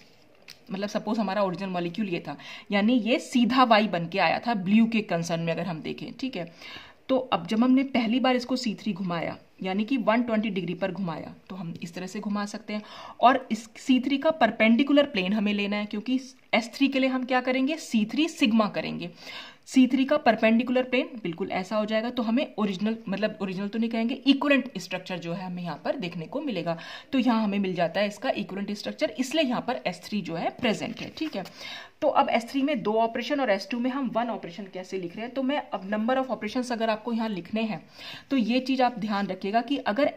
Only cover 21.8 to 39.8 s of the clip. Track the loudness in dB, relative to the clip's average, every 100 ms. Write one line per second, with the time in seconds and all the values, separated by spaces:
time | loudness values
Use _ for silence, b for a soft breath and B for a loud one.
21.8 | 0 -2 -2 -4 0 0 0 -2 -2 0
22.8 | -2 -2 -6 -2 -2 -2 -6 -4 -4 -2
23.8 | -2 0 -2 0 4 4 4 2 2 -6
24.8 | -8 -8 -6 -8 -6 -6 -6 -8 -8 -6
25.8 | -4 -4 -4 -6 -6 -6 -4 -2 -2 -4
26.8 | B B B 2 4 4 4 2 0 2
27.8 | 0 2 -2 -2 -4 -2 -4 -6 -6 -6
28.8 | -6 -2 -2 -2 -2 0 2 0 -2 -2
29.8 | -4 -6 -4 -4 -4 -4 -4 -2 -2 0
30.8 | -4 -8 -10 -8 -6 -6 -10 B B B
31.8 | B B 2 4 4 2 0 -2 0 0
32.8 | 0 2 2 0 -2 0 2 0 0 -2
33.8 | -2 -2 -2 -2 -2 -4 -8 -12 -12 -10
34.8 | -8 -6 -6 -8 -8 -2 0 0 -2 -6
35.8 | -2 -2 2 0 0 -4 -4 -4 -2 -2
36.8 | 0 -2 -2 -2 -2 -4 -4 -4 -2 -4
37.8 | -10 B B B B 0 2 2 2 2
38.8 | 2 2 -2 -2 -2 -4 0 0 0 -2